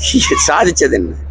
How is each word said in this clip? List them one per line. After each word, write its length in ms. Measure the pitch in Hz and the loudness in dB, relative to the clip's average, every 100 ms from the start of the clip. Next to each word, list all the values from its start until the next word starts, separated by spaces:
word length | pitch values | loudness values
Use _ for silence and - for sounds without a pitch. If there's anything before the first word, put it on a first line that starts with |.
| - - - - | -2 0 0 0
சாதிச்சது 540 | - 147 180 165 139 104 | 2 2 2 2 0 0
என்ன? 140 | 87 80 - | -2 -6 -10